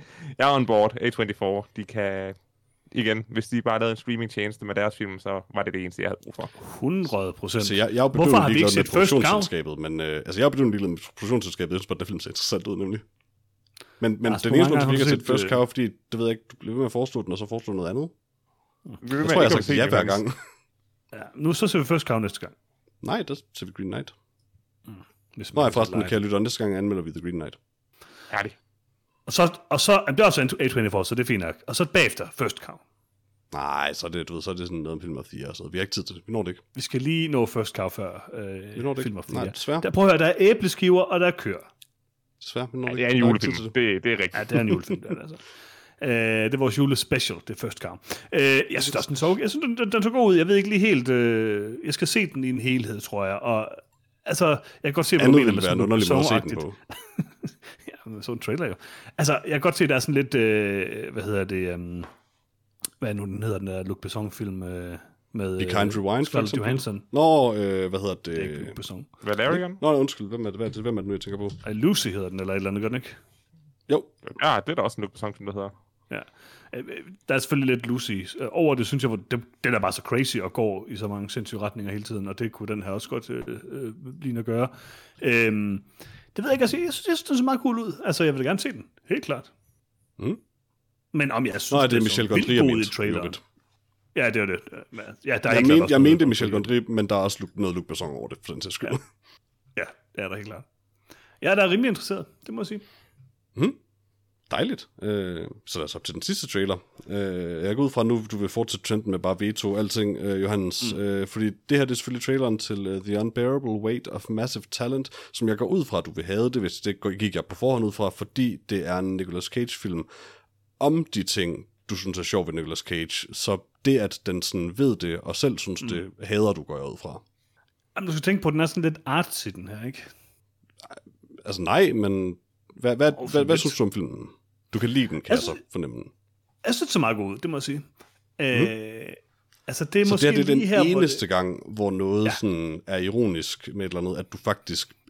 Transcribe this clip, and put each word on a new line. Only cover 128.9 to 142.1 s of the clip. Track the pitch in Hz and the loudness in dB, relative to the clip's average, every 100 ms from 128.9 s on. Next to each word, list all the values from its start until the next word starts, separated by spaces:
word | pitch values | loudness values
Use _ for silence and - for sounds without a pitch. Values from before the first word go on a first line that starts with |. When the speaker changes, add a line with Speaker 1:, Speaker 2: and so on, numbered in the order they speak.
| 156 - | -2 -2
Speaker 2:
artsy, | 147 175 - 107 | -2 -2 -6 -10
den | 92 92 | -10 -12
her, | 104 120 | -10 -10
ikke? | 135 - - _ _ _ _ _ _ - - _ _ _ - - | -12 -16 -20 _ _ _ _ _ _ -20 -20 _ _ _ -18 -12
Speaker 3:
Altså, | 95 | -6
nej, | 85 131 196 | 0 4 4
men | 117 104 95 92 90 _ _ _ - | 4 0 0 -2 -6 _ _ _ -4
hvad, | 123 120 | -2 4
hvad, | 147 147 | 4 2
Speaker 2:
Åh, | 127 | 0
Speaker 3:
hvad, | 147 143 | 2 4
hvad | 160 | 2
Speaker 2:
lidt. | |
Speaker 3:
synes | 151 - | 2 0
du | |
om | 107 | 0
filmen? | 104 76 - - - _ _ _ | 0 -6 -8 -16 -20 _ _ _
Du | 107 | -4
kan | 120 | 0
lide | 131 113 | 2 0
den, | 78 | -2
kan | - | 0
Speaker 2:
Jeg | |
Speaker 3:
jeg | 233 | 0
så | - | 0
Speaker 2:
synes, | - - | -8 -8
Speaker 3:
fornemme. | 92 73 58 - _ _ _ _ _ - | -8 -6 -8 -14 _ _ _ _ _ -2
Speaker 2:
jeg | 233 | -2
synes, | 339 | 0
det | 202 | 0
er | |
meget | 120 110 | 2 0
god | 98 | -4
ud, | 98 | -6
det | 165 | -6
må | 147 | -6
jeg | |
sige. | 139 143 | -6 -8
Speaker 3:
Mhm. | - _ - _ _ - 139 | -10 _ -20 _ _ -4 0
Speaker 2:
Øh, | 123 117 110 110 113 - - _ _ _ _ - | 2 2 0 -10 -14 -16 -18 _ _ _ _ -10
altså, | 131 156 | -6 0
det | 202 | 4
er | 202 | 4
Speaker 3:
Så | |
Speaker 2:
måske | 202 143 | 6 6
Speaker 3:
det | |
er | - | 6
det | - | 6
Speaker 2:
lige | 135 | 4
Speaker 3:
den | 190 | 4
Speaker 2:
her, | 202 | 4
hvor | 170 185 | 6 6
Speaker 3:
eneste | 165 135 | 4 2
Speaker 2:
det | 95 | 0
Speaker 3:
gang, | 92 90 - - | 2 0 -4 -10
hvor | 107 101 | -2 -2
noget | 95 95 | 0 2